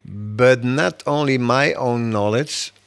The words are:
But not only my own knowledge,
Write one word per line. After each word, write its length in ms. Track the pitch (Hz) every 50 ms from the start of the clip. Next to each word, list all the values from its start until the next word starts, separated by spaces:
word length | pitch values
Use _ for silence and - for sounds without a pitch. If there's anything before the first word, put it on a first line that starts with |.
| -
But 600 | - 98 101 104 104 104 113 123 127 131 120 120
not 380 | 123 131 147 175 180 - - -
only 320 | 151 147 151 147 139 131 123
my 340 | 123 120 123 135 143 165 -
own 360 | - 127 123 120 117 117 113
knowledge, 600 | 110 104 101 104 110 127 151 147 - - - - - _ _